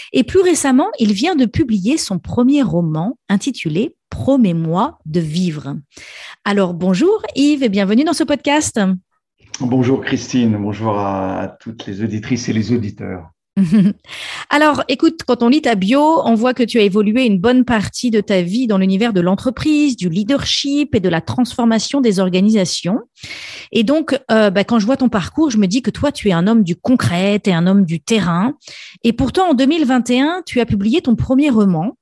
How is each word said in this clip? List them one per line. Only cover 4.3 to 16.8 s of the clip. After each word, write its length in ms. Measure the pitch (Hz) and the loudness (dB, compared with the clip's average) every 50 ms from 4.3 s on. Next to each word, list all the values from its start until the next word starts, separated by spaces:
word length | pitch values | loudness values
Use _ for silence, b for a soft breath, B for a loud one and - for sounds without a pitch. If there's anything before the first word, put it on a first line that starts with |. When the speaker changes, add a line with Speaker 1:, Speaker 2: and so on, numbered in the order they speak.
| 277 277 233 185 170 165 160 160 165 185 233 302 - _ - | 2 4 2 2 2 0 -2 -2 0 -2 -2 -2 -6 _ -10
Speaker 1:
de 120 | 156 151 175 | -6 -4 -4
vivre. 560 | 165 151 151 175 185 175 151 151 131 139 147 156 - _ B B B B B B B B B B - | -4 -2 -2 -2 -2 -2 -4 -6 -8 -10 -10 -12 -14 _ B B B B B B B B B B -4
Alors, 280 | 214 202 202 190 175 | -2 0 0 0 0
bonjour 500 | 180 160 180 190 185 175 294 370 440 415 - - - | -2 -2 0 0 2 2 2 2 0 0 -4 -6 -2
Yves 300 | - 277 294 302 269 269 | 0 2 2 2 2 0
et 40 | 226 | 0
bienvenue 360 | 190 202 196 190 214 240 302 | 0 0 0 2 2 2 2
dans 80 | 349 | 2
ce 100 | 302 - | 0 -2
podcast. 560 | 320 - 294 - - 294 285 302 302 - - 233 196 185 190 185 _ _ _ _ _ _ _ _ _ _ - - | -2 -2 -2 -2 0 0 0 0 0 -2 -2 0 0 0 0 -2 _ _ _ _ _ _ _ _ _ _ -10 -6
Speaker 2:
Bonjour 440 | 131 120 127 131 123 127 135 - | -4 0 0 2 2 2 0 0
Christine, 540 | - - 139 123 - - - 127 120 110 107 | -2 -4 -4 -4 -4 -2 -2 0 2 2 0
bonjour 400 | 101 101 104 104 104 113 113 104 | 0 -2 -6 -6 -4 -4 -2 -2
à, 440 | 101 101 98 98 98 95 95 95 92 | -2 -2 -4 -4 -4 -4 -6 -6 -6
à 80 | 95 95 | -8 -10
toutes 380 | - - - 117 110 - - | -12 -14 -18 -16 -16 -14 -14
les 140 | 117 98 95 | -12 -8 -6
auditrices 480 | 110 117 110 107 107 - 123 117 - - | -6 -6 -6 -6 -6 -4 -4 -4 -4 -4
et 40 | |
les 180 | 104 110 107 101 | -4 -2 -2 -2
auditeurs. 580 | 123 110 101 101 - - 101 95 92 87 82 80 _ _ _ _ - | -2 -2 -4 -6 -10 -10 -12 -12 -12 -12 -16 -18 _ _ _ _ -2
Speaker 1:
<laughs> 920 | 196 190 160 180 220 175 208 - _ _ - - - - - - - - - | 0 0 2 4 4 4 2 0 _ _ -20 -18 -16 -14 -14 -14 -12 -6 -2
Alors, 340 | - 294 302 302 277 247 - | 2 2 4 2 2 0 -2
écoute, 360 | - 262 240 320 330 - - - | -2 0 2 2 0 0 0 -2
quand 160 | - 247 240 | -2 0 2
on 60 | 233 233 | 2 2
lit 140 | 269 311 | 2 2
ta 120 | 302 254 233 | 2 0 0
bio, 460 | 196 185 196 262 285 294 311 320 320 - | 0 2 2 2 4 4 4 2 2 2
on 120 | 233 233 | 2 2
voit 180 | 214 226 254 247 | 2 2 0 0
que 80 | - | 0
tu 160 | 247 202 - | -2 0 2
as 40 | 240 | 2